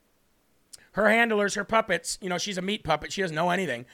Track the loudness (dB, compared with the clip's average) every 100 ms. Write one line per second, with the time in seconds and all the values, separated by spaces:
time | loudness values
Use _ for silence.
0 | _ _ _ _ _ _ _ -20 _ 0
1 | 4 4 4 2 0 -2 0 0 2 -2
2 | -4 -8 -6 -4 -4 -4 -4 -4 0 -2
3 | -2 -4 -2 0 0 0 -2 -4 -8